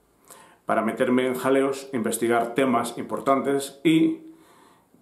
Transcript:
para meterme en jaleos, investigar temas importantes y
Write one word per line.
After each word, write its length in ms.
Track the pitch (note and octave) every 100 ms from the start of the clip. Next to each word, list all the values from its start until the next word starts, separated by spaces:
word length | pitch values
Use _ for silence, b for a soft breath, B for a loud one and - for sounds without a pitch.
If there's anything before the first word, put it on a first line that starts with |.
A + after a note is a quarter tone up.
| _ _ B B B B -
para 160 | A2
meterme 420 | G#2+ - B2 B2+ B2+
en 80 | A#2+
jaleos, 540 | C3 C3+ C#3 C3+ -
investigar 600 | A#2+ G#2+ - A#2 A2 -
temas 440 | - C3 A#2+ A#2 C3+
importantes 800 | A2 G#2+ C#3 C3+ C3+ C#3 - -
y 360 | D#3 D#3+ D#3+ - - B B B B B B _